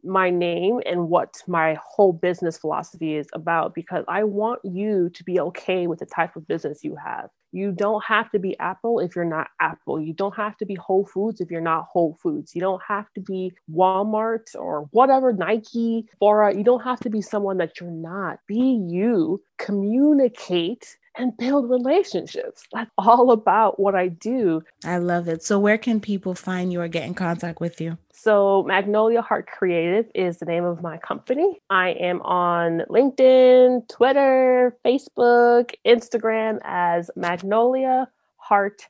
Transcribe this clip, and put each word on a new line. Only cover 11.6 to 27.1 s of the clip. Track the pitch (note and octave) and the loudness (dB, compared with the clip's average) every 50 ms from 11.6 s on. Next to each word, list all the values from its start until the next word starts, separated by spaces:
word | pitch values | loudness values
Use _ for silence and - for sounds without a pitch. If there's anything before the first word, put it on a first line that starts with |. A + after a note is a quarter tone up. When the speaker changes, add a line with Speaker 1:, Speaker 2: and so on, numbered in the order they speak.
Speaker 1:
not | E3 E3+ D#3+ D#3+ D#3+ | -2 -2 -2 -2 -4
Whole | - - F3+ E3+ D#3+ D#3 _ _ | -4 -2 0 0 0 -2 _ _
Foods. | F3 D3+ D3 D3 - - | -6 -6 -6 -8 -8 -8
You | E3+ | -4
don't | F3 F#3+ F#3+ F#3 - | -2 -2 -4 -4 -6
have | - G#3+ G3+ G#3 _ _ | -6 -8 -8 -8 _ _
to | - | -16
be | F#3+ - G3 F#3 F#3 F#3 F3+ _ _ - D#3+ | -10 -8 -8 -6 -6 -8 -10 _ _ -10 0
Walmart | D#3 F#3 F#3 F#3+ F#3+ G3+ G#3+ G#3+ G#3+ A3 A3+ A3+ A3+ A3 - - | 2 2 2 2 2 -2 -2 -2 -2 -2 -2 -4 -6 -8 -12 -16
or | - - - E3 D3+ D3 D3 | -12 -10 -8 -8 -8 -8 -2
whatever, | _ G#3+ B3+ C4+ C4+ C4 C4 B3+ A#3 | _ 4 4 6 4 4 2 0 0
Nike, | F#3 F3 E3 A3 A#3 G#3+ - - A#3 A3+ A3+ A3+ A3+ A3 _ _ | 0 -2 -2 -2 -2 -4 -6 -6 -4 -2 -2 -2 -4 -6 _ _
Sephora. | _ - G#3 G#3+ G#3+ G#3+ G#3 - | _ 2 4 4 6 4 2 2
You | G3 G#3 | 2 2
don't | A#3 B3 B3 B3 | 2 2 2 0
have | B3+ B3+ A#3+ | -6 -6 -6
to | - B3 | -6 -6
be | G#3 G#3+ G3 | -4 -4 -6
someone | - - G#3 G3+ G3 F#3+ F#3 | -4 -6 -4 -4 -2 -2 -2
that | F3 E3 _ - | -4 -4 _ -14
you're | F3 F3 | -14 -12
not. | E3+ D#3+ E3 E3 F3 G3 G3 E3 - - _ | -12 -12 -12 -10 -10 -8 -8 -8 -8 -10 _
Be | _ G#3 A3+ B3+ C4 C4 A3+ F#3+ | _ -2 0 0 2 0 0 -2
you, | E3+ E3+ F3+ G3+ A#3 A#3+ G3 D#3 - F3+ G3+ _ _ _ _ | -4 -2 -2 0 0 2 0 0 0 -2 -6 _ _ _ _
communicate, | - - G3+ G3+ G3 G3+ A3 B3+ C#4 D4 D4+ C#4 C4+ B3 A#3+ - - - F3+ F3 E3+ E3+ A#3+ - - - - _ _ _ _ - | -8 -4 -4 -2 -2 0 0 2 4 4 4 4 4 2 0 -4 -8 -4 -2 -2 -2 -2 -6 -8 -12 -20 -20 _ _ _ _ -6
and | B3 B3+ A3 _ | -6 -6 -4 _
build | A#3+ B3 C#4 C#4+ C4 A#3 | -2 0 0 0 2 2
relationships. | B3+ B3+ B3 C4 D4 F#4 G4 - - F#3 D#3+ - - - - - - _ - _ - | 0 0 0 2 2 2 0 0 -4 -6 -6 -6 -10 -10 -10 -10 -12 _ -20 _ -10
That's | A3+ A#3 - _ - | -10 -10 -8 _ 0
all | F#3+ G#3+ A#3 A#3+ B3 B3+ | 6 6 6 8 8 6
about | A#3+ A3 A3 G3+ F#3 G#3 A3+ G3+ - - | 6 4 4 2 4 4 4 2 2 2
what | G3 G3+ G3 | 0 0 2
I | F#3+ F3+ F#3 | 2 0 0
do. | E3+ E3 - G#3+ B3 C4 A#3 F#3 D#3+ D#3+ D#3+ _ _ _ - | -4 -6 -6 -4 -2 0 0 0 0 -2 -4 _ _ _ -8
Speaker 2:
I | E3 F3 F3+ | -4 -4 -2
love | F3 F3 F3 F3 F3 E3+ | 0 0 -2 -2 -2 -4
it. | E3 E3 - | -6 -6 -2
So | - G#3+ G3+ | 0 0 2
where | G3+ G#3 G#3+ A3 | 4 2 2 2
can | A3 B3 A3+ G#3+ | 0 -2 -2 -2
people | G3+ - G#3 F#3+ F#3 F#3+ F3+ | -2 -4 -6 -4 -4 -6 -8
find | F3 - - F#3 F3+ F3+ F#3 | -8 -6 -6 -6 -4 -4 -4
you | F3+ F3 F3 | -4 -4 -6
or | E3+ | -4
get | E3 E3+ D3 | -6 -6 -6
in | C3 | -6